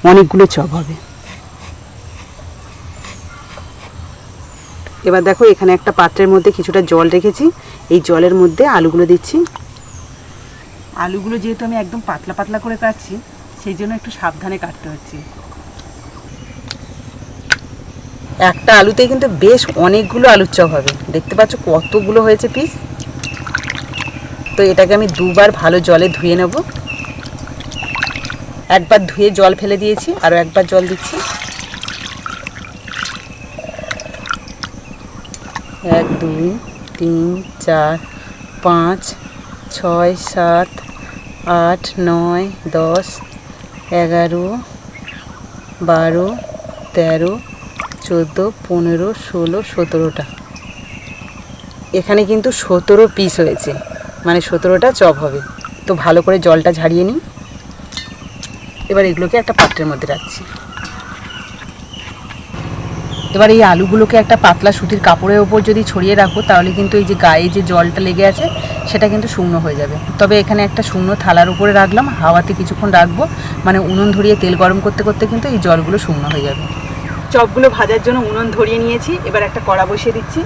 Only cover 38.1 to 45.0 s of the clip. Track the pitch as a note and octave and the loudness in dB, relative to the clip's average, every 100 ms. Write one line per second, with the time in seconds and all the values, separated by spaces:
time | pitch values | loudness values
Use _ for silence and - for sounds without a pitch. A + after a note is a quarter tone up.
38.1 | - - - - - F3+ E3+ E3+ F#3+ - | -18 -18 -20 -18 -4 0 2 0 -4 -8
39.1 | - - - - - - - F3+ E3+ F3 | -14 -18 -20 -20 -20 -16 -8 -4 0 0
40.1 | F3+ - - E3+ E3+ F3+ - - - - | 0 -6 -2 2 2 0 -8 -18 -18 -16
41.1 | - - - E3+ F3 E3+ F3+ - - F3 | -18 -18 -12 -2 0 2 0 -6 -4 -2
42.1 | E3+ E3+ F3 G3 F#3+ D#3+ D#3+ D#3+ F3 F#3 | 0 0 -2 -4 -8 -6 -2 0 -2 -2
43.1 | - - - - - - - - F3 E3 | -14 -18 -20 -20 -20 -20 -20 -4 -2 0
44.1 | E3+ E3+ F3 F3+ A#3+ - - - - | 0 0 -2 -4 -6 -10 -18 -20 -18